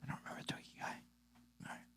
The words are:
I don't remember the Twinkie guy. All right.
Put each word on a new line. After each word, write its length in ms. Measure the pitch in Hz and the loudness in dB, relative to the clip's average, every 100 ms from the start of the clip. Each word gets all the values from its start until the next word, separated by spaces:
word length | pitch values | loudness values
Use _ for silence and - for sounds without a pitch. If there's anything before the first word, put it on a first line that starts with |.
I 40 | - | 4
don't 120 | - | 2
remember 180 | - - - | 2 0 2
the 80 | |
Twinkie 260 | - - - | 2 0 0
guy. 160 | - - - - - - - - - | 2 2 -4 -16 -20 -18 -18 -8 -4
All 80 | |
right. 120 | - - | -4 -4